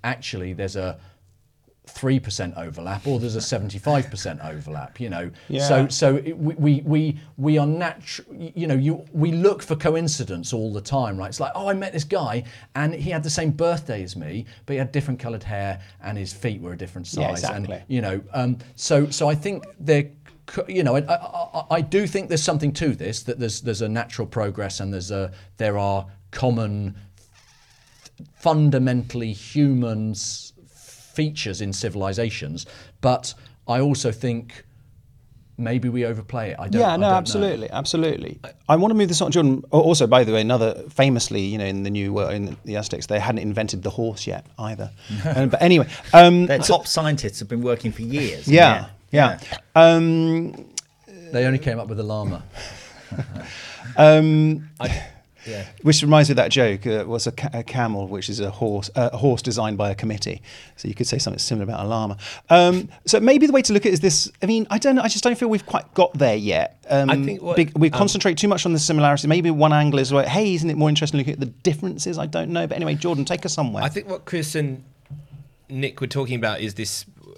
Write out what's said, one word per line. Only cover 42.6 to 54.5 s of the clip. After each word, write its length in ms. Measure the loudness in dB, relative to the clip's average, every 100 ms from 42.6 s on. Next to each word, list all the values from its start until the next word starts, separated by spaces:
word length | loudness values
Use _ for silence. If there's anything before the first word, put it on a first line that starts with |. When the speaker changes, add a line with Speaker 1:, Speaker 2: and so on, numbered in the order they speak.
| -8
Speaker 2:
the 100 | -8
Aztecs, 300 | -6 -8 -4
they 120 | -2
hadn't 220 | -2 -2
invented 420 | -2 -4 -4 -6
the 60 | -6
horse 380 | -4 -4 -6 -8
yet 180 | -10 -12 -12
either. 320 | -10 -10 -12 -14 -12
Speaker 3:
<laughs> 260 | -8 -4
Speaker 2:
Um, 140 | 0 0
but 140 | 4
anyway, 260 | 6 6 4 -4 8
um, 320 | 12 12 10
Speaker 3:
Their 180 | 4 2
Speaker 2:
so 140 | 2 2
Speaker 3:
top 100 | 2
scientists 520 | -2 0 0 -4 -8
have 100 | -6
been 140 | -4
working 300 | -2 -2 -2
for 100 | -6
years. 440 | -6 -4 -4 -4 4
Speaker 2:
Yeah, 420 | 8 8 6 -2 -16 _
Speaker 3:
Yeah. 280 | 4 4 2
Speaker 2:
yeah. 0 | -10 -16 2
Speaker 3:
Yeah. 200 | 8 10
Speaker 2:
Um, 720 | 8 4 2 2 0 -2 -8 -16 -16 -16 _ -20 -20 -6
Speaker 1:
They 140 | 0 2
only 120 | 0
came 200 | -2 -6
up 80 | -6
with 80 | -6
the 80 |
llama. 380 | -6 -4 -4 -6 -10 -16 -16 -18 -20 -20 -12
<laughs> 840 | -10 -10 -12 -14 -16 -16 -16 -2 8
Speaker 2:
um, 720 | 10 10 6 4 4